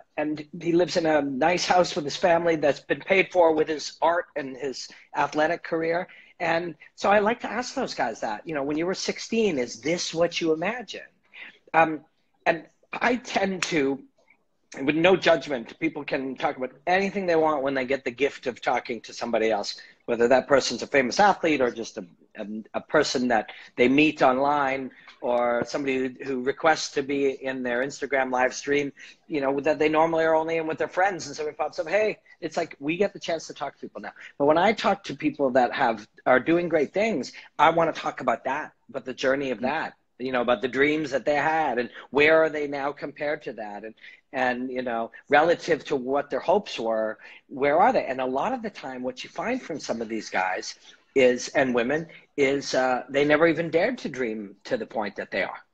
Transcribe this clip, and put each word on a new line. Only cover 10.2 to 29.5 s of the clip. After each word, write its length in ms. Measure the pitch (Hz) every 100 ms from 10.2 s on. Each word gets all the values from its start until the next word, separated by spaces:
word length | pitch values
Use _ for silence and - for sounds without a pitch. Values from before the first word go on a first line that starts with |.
| 170 -
you 120 | 165
imagined?" 520 | 160 180 247 214 101 69 _ _ - - - _
Um, 280 | 160 160 151 - _ _ _ -
and 200 | 165 - _ _
I 240 | - 240 254
tend 460 | - 220 196 185
to, 400 | - 170 135 135 - _ _ _ _ _ _ -
with 120 | 135 151
no 200 | 170 185
judgment, 640 | 175 165 147 131 110 -
people 240 | 160 156
can 320 | 143 147 135 127
talk 220 | 160 131
about 140 | 127 - -
anything 400 | 185 196 196 180
they 100 | 160
want 280 | 156 151
when 100 | 135
they 120 | 135 127
get 180 | 139
the 80 | 131
gift 340 | 120 139 - 131
of 140 | 120
talking 380 | - 120 - 117
to 120 | -
somebody 360 | 107 117 117 113
else, 300 | 104 101 - - _ -
whether 220 | 117 120
that 200 | 127 -
person's 340 | 139 - 120
a 60 | 117
famous 320 | 143 127 107
athlete 420 | 202 180 170 143
or 100 | 123
just 260 | 113 110 -
a, 80 | 90 _ _ -
a, 80 | 104 110 -
a 80 | 110
person 480 | - 160 143 139 123
that 220 | 113 - - - -
they 100 | 123
meet 340 | 139 156 -
online 720 | 139 127 143 147 135 135 127 - - -
or 420 | 127 120 123 120 120
somebody 320 | 156 139 131
who, 260 | 131 127
who 200 | 135 131
requests 480 | 123 131 160 156 -
to 100 | -
be 300 | 135 143 139
in 320 | 131 135 131
their 180 | 127 120
Instagram 480 | 135 - 139 135 127
live 220 | 127 127
stream, 380 | - - 143 143 - - - -
you 140 | 156
know, 180 | 135